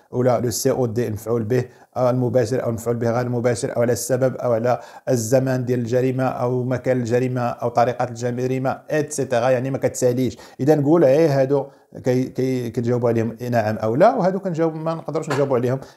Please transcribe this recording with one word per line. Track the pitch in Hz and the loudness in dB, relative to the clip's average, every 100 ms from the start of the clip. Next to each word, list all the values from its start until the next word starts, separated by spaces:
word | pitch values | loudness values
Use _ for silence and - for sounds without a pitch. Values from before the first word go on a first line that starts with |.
| _ | _
ولا | 123 127 113 | 0 2 2
لو | 123 | 0
سي | - 131 | 0 0
او | 131 120 | 0 0
دي | 107 113 | -2 -4
المفعول | 104 110 117 | -4 -4 -4
به، | 110 123 123 - _ 120 | 0 -2 -2 -12 _ -2
آه، | 123 | 0
المباشر | 127 123 123 113 131 | 2 0 0 0 -2
أو | 120 | -4
المفعول | 110 120 117 | -4 -4 -2
به | 117 | -2
غير | 117 | -2
المباشر، | 123 120 123 120 135 120 | -2 -2 -2 -2 -4 0
أو | |
على | 120 | 0
السبب، | 120 - 127 131 123 | 0 0 0 0 -2
أو | 123 | -2
على | 113 123 117 - - - | 0 0 -2 -4 -12 -2
الزمن | 127 110 131 131 127 | -2 2 2 2 -2
ديال | 123 123 | -2 -2
الجريمة، | 113 123 131 127 | 0 0 0 0
أو | 127 - 123 127 | -2 -2 -2 -2
مكان | 123 123 131 127 | -2 -2 0 -2
الجريمة، | 113 123 127 127 | 0 0 0 -2
أو | 120 - 123 | -4 -2 -2
طريقة | 127 120 120 | 2 2 0
الجريمة، | 120 113 123 120 127 131 131 107 - | -6 -4 -6 -4 -2 -2 -2 -4 -4
إتسيتيرا. | 151 147 - 131 117 127 | -4 -2 -4 -2 0 2
يعني | 123 135 | 0 0
ما | 131 | -2
كتساليش. | 123 - 123 123 123 - - - | -2 0 0 2 -2 -4 -20 -4
إذا | 131 | 2
نقول | 156 139 170 | 4 4 6
إيه | 135 143 160 139 | 6 6 4 4
هادو | 135 139 131 - _ 110 | 2 0 -2 -14 _ -6
كي-، | 127 127 131 | 0 0 0
كي-، | - 131 127 120 | -2 -2 -2 -4
كنجاوبوا | 123 117 123 117 | -4 -2 0 2
عليهم | 113 113 110 123 | 2 0 -4 -2
نعم | 120 107 110 | 0 0 -2
أو | 110 | -2
لا، | 127 220 | 4 4
وهادو | 262 180 190 | 4 0 -2
كنجاوب، | 190 160 165 | -4 -2 -2
ما | 160 160 | -2 -6
نقدروش | 165 - 156 156 | -6 -6 -6 -2
نجاوبوا | 139 135 120 | 0 2 2
عليهم | 120 135 - | 0 -2 -6